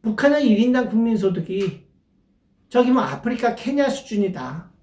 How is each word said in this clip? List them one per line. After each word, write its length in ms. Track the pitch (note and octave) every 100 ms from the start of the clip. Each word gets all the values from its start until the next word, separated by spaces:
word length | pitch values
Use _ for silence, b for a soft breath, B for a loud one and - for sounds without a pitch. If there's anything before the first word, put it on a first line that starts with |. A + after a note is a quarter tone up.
북한은 400 | A3+ G#3+ C#4+ D4
일 160 | C4 G#3
인당 300 | B3 B3+ A#3
국민소득이 960 | A3 A#3 A3 F#3+ F3 - F#3+ G3 - _ _ _ _ _ _ _ _ _
저기 220 | B3 B3
뭐 100 | B3+
아프리카 540 | - C#3 A#3 B3+ A#3 A3+
케냐 340 | A#3+ C#4+ C#4
수준이다. 840 | C#4 - G#3 G3 F3+ C3 D#3+ - _